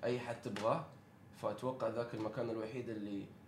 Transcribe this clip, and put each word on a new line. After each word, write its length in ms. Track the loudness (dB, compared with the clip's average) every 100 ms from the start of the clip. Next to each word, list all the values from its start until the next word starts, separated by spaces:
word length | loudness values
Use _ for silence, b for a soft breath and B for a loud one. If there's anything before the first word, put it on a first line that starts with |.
أي 160 | 2 2
حد 220 | 0 -2
تبغاه، 440 | -2 2 4 4 0 -12 -18 -20 -18 -2
فأتوقع 460 | 0 2 0 2 2
ذاك 260 | 2 0
المكان 360 | 0 0 0 0
الوحيد 400 | 0 0 -2 -2
اللي 360 | -2 -2 -2 -4 -10